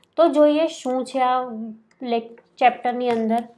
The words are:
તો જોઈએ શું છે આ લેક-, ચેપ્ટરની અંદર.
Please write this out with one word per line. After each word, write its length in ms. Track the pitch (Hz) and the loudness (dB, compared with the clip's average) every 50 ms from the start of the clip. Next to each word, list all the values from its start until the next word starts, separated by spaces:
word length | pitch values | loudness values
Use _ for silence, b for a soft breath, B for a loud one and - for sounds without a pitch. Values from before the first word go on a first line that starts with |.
| b b _ | b b _
તો 120 | - 320 330 | 2 2 4
જોઈએ 380 | 269 294 302 302 294 302 330 | 6 4 4 4 4 2 0
શું 380 | 320 320 - - 254 254 254 254 | -2 -4 -6 -6 -4 -4 -4 -4
છે 160 | 247 - 269 | -4 -2 0
આ 200 | 254 254 254 254 254 254 233 220 226 226 214 - _ _ _ _ 269 | 0 2 0 0 -2 -6 -10 -12 -12 -12 -14 -18 _ _ _ _ -6
લેક-, 360 | 247 233 233 226 233 - - _ _ _ - | -4 -4 -4 -4 -6 -18 -20 _ _ _ 2
ચેપ્ટરની 520 | 269 247 - - - 247 247 247 247 247 | 2 2 2 2 -4 -4 -4 -2 -2 -2
અંદર. 380 | 240 226 220 220 226 233 226 - - | 0 0 0 0 -2 -2 -4 -6 -16